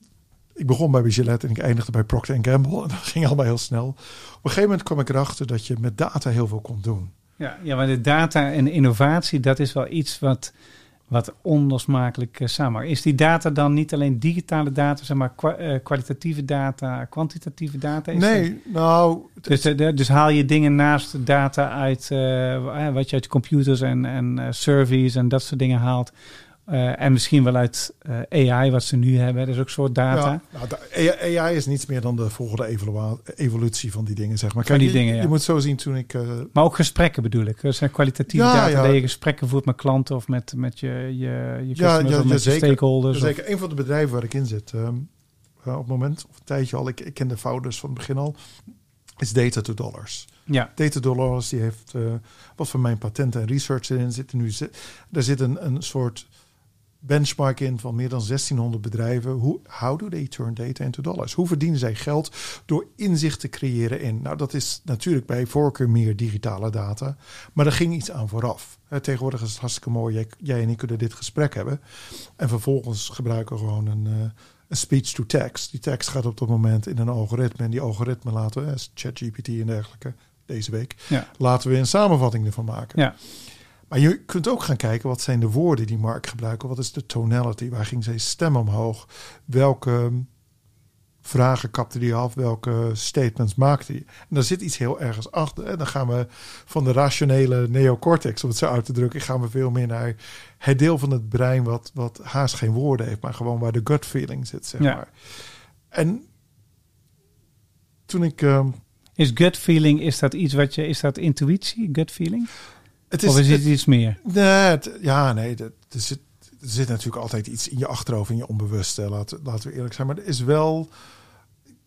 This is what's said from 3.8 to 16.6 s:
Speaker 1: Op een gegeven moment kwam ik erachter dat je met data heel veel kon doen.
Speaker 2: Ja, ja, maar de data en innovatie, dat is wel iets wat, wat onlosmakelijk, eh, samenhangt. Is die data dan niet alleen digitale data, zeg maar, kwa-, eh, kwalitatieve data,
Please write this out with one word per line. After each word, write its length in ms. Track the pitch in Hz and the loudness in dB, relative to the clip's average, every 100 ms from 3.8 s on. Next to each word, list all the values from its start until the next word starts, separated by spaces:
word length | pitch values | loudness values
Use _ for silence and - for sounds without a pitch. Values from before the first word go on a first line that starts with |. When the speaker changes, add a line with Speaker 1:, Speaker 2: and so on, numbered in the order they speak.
| 127 | -4
Speaker 1:
Op 80 | - | -8
een 440 | - - - - | -16 -20 -20 -8
gegeven 200 | - - | -2 2
moment 200 | 208 190 | 2 2
kwam 160 | - 147 | 0 -2
ik 100 | 131 | 0
erachter 380 | 135 139 - 120 | 0 -2 -4 -4
dat 180 | 117 - | -4 -2
je 80 | 117 | -2
met 180 | 117 104 | -2 -2
data 320 | 165 147 131 | -2 -2 0
heel 180 | 120 113 | 0 0
veel 120 | 107 | -4
kon 180 | 107 107 | -6 -6
doen. 300 | 107 101 90 - _ _ | -4 -4 -6 -14 _ _
Speaker 2:
Ja, 220 | 139 - | -10 -8
ja, 120 | 165 131 | -4 0
maar 120 | 135 | 2
de 140 | 131 | 2
data 500 | 143 151 165 151 143 | 4 4 4 2 2
en 160 | 147 135 | 2 2
innovatie, 720 | 165 131 107 139 170 - 143 | 6 4 6 4 4 0 0
dat 200 | 127 135 | 2 2
is 140 | 139 | 0
wel 180 | 139 123 | -2 -2
iets 280 | 165 139 - | -2 -4 -2
wat, 340 | 139 127 - - - - _ _ _ | 0 0 -4 -16 -20 -20 _ _ _
wat 260 | 120 - - | -2 -2 -6
onlosmakelijk, 1000 | 180 151 143 127 - 135 123 120 120 - | 2 4 4 0 0 0 0 -2 -8 -4
eh, 80 | 123 | -4
samenhangt. 440 | - 135 110 143 | 0 -2 -2 -2
Is 100 | 147 | 0
die 140 | 156 135 | 2 4
data 340 | 156 165 160 | 4 4 2
dan 240 | 147 147 | 2 4
niet 200 | 147 151 | 2 2
alleen 260 | 147 143 123 | 0 0 2
digitale 520 | 151 170 - 160 147 | 0 0 -2 -2 0
data, 320 | 135 143 143 | 0 0 0
zeg 140 | - 139 | -2 -2
maar, 120 | 127 - | -2 -2
kwa-, 200 | 156 165 | -2 -2
eh, 240 | 165 135 | -4 -4
kwalitatieve 600 | - 139 - 139 165 147 135 | -2 -4 -4 -6 -4 -4 -2
data, 600 | 143 | -2